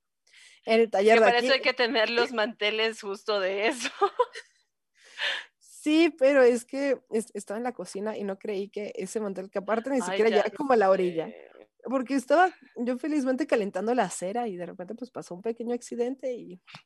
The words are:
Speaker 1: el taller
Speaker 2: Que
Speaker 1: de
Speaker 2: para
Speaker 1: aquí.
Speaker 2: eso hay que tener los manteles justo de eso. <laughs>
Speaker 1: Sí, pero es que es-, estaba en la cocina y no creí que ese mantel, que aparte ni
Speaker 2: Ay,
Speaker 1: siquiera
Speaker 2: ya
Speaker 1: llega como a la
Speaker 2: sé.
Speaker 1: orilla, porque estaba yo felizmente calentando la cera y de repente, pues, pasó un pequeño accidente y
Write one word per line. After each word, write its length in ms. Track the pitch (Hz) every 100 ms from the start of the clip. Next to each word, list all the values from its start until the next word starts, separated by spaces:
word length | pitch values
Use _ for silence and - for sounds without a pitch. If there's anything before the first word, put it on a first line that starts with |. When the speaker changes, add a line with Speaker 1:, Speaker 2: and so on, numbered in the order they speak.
| _ _ _ - - _ -
Speaker 1:
el 240 | 226 226
taller 280 | 190 214 226
Speaker 2:
Que 20 |
Speaker 1:
de 40 | 220
Speaker 2:
para 120 | 240
Speaker 1:
aquí. 20 |
Speaker 2:
eso 140 | 254
hay 80 | 269
que 120 | 254
tener 360 | - 233 240 220
los 220 | 233 240
manteles 680 | 226 214 - 208 214 226 220
justo 380 | 202 196 - 208
de 280 | 190 196 208
eso. 220 | 247 240
<laughs> 440 | - 381 - 480 - - _ _ _ _ _ _ - - - - _
Speaker 1:
Sí, 540 | _ - 302 311 330 330
pero 240 | 262 277
es 220 | 240 240 -
que 360 | 269 277 247 _
es-, 200 | 220 -
estaba 240 | 202 - 214
en 60 |
la 100 | 247
cocina 440 | 233 185 196 214 214
y 60 |
no 140 | 202 196
creí 300 | 214 196 202
que 240 | 202 208 -
ese 240 | 185 220
mantel, 300 | 208 185 190
que 100 | 202
aparte 300 | 202 226 262
ni 120 | 262
Speaker 2:
Ay, 0 |
Speaker 1:
siquiera 280 | 180 196 220
Speaker 2:
ya 0 |
Speaker 1:
llega 200 | 202 214
como 220 | - 269
a 40 | 233
la 120 | 190
Speaker 2:
sé. 0 |
Speaker 1:
orilla, 440 | 190 180 165 156 80 69 - - _ 220
porque 260 | 262 240 277
estaba 400 | - 302 370 - _ -
yo 220 | 247 247
felizmente 500 | 311 302 254 254 285
calentando 460 | 240 202 185 214 247
la 140 | 185
cera 380 | - 180 240 233
y 100 | 180
de 80 | 170
repente, 300 | 180 180 226
pues, 160 | 247
pasó 240 | - - 175
un 60 |
pequeño 320 | 226 226 233 240
accidente 580 | - 233 240 269 262 247
y 260 | 175 180 _ -